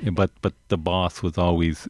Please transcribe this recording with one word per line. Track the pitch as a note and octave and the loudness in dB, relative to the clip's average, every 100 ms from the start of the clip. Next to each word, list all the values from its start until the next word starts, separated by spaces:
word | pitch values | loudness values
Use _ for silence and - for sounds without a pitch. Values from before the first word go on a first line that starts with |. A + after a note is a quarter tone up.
| - | -4
But, | E2+ - - | 0 0 0
but | G#2 - _ | -4 -6 _
the | F#2 | -2
boss | D#2 F#2 F2 - | 0 0 0 -2
was | F2+ E2 | -4 0
always, | F2 E2+ E2 D#2 - | 2 2 0 -2 -4